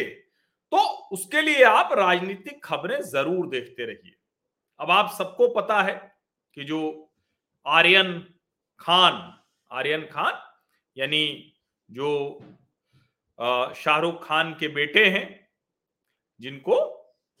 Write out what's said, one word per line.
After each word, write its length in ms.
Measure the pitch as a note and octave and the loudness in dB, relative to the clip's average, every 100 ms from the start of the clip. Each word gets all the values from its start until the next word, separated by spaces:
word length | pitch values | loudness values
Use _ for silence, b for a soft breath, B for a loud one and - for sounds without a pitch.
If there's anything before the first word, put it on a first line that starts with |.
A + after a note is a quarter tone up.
| - - _ _ _ _ _ | 0 -8 _ _ _ _ _
तो 60 | F4+ - | 0 2
उसके 540 | - - F#3+ - D4+ | -2 -10 -12 -4 -2
लिए 220 | D#4 D4 | 0 6
आप 260 | B3 G#3+ F4 | 6 6 4
राजनीतिक 720 | C4 F#3 F3+ F#3+ G3 C#4+ C#4+ | 2 2 2 -2 -10 -14 -20
खबरें 380 | - D3+ E3+ C#4 | -8 -8 -4 -6
जरूर 460 | G3 C3+ C#3+ F3+ D3+ | -4 -4 -2 -2 -4
देखते 380 | B2+ A#2+ - A2+ | -6 -8 -12 -12
रहिए। 300 | G2+ _ _ _ _ _ _ _ _ | -12 _ _ _ _ _ _ _ _
अब 120 | G3+ | 0
आप 200 | F#3 G#3 - | 2 2 -4
सबको 300 | F#3 - A#3+ | -8 0 2
पता 340 | A3 G#3+ G#3+ | 2 0 0
है 340 | G3 G3 - _ _ _ _ - | 0 -4 -14 _ _ _ _ -16
कि 80 | |
जो 480 | C#3+ D#3 D#3 D#3 - _ _ _ _ _ C3+ | -8 -4 -4 -8 -18 _ _ _ _ _ 0
आर्यन 520 | D#3+ E3+ F#3+ F#3 E3+ F3 _ _ _ _ _ | 4 6 6 4 -4 -12 _ _ _ _ _
खान, 600 | - F3+ F3 A#2 F2 - _ _ _ | 0 4 4 2 -10 -20 _ _ _
आर्यन 300 | B2 C3+ D#3 | -6 -4 -4
खान 400 | D3+ C#3+ A#3 - - _ _ _ _ C3 | -6 -6 -4 -6 -14 _ _ _ _ -8
यानी 560 | C3+ D3+ D3+ C#3 - _ _ _ _ | -4 -2 -2 -6 -18 _ _ _ _
जो, 480 | A#2 C#3+ D3 C#3+ - - - _ _ _ _ _ _ _ _ | -8 -4 -4 -6 -12 -20 -20 _ _ _ _ _ _ _ _
अ, 340 | A#2+ B2 B2+ | -2 -2 -2
शाहरुख 540 | - D#3 D3+ E3+ E3+ - | -4 0 0 0 -6 -4
खान 260 | D#3 E3 D#3+ | -2 -2 -6
के 80 | D3+ | -8
बेटे 380 | C#3+ D3 G#3+ G#3 | -4 0 4 4
हैं, 420 | F#3+ - - _ _ _ _ _ _ _ _ _ _ | 2 -6 -16 _ _ _ _ _ _ _ _ _ _
जिनको 540 | B2 C#3 - B4+ D#5 - - _ _ _ | -16 -12 0 0 0 -6 -20 _ _ _